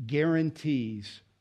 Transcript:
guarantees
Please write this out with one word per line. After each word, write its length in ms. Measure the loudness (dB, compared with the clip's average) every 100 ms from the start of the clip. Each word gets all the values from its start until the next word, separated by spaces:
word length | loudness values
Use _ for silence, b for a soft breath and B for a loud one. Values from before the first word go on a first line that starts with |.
| -2
guarantees 1160 | 2 4 4 2 -2 -2 0 -2 -6 -10 -16 -20 _